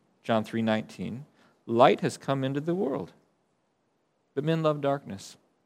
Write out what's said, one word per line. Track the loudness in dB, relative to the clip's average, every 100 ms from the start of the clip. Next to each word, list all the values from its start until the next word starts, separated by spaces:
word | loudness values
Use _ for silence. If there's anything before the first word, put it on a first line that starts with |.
| _ _
John | -2 0
three | 0 -2
nineteen. | 0 0 -2 -10 -10 -10 -14 _ _ _ -4
"Light | 6 6 6
has | -2 -4
come | -4 -2
into | -2 -4
the | -4 -2
world, | -2 -4 -8 -14 _ _ _ _ _ _ _ _ _ _ _
but | -4
men | 0 2
love | 2 2
darkness | 0 -2 -4 -12 -14 -20 _ _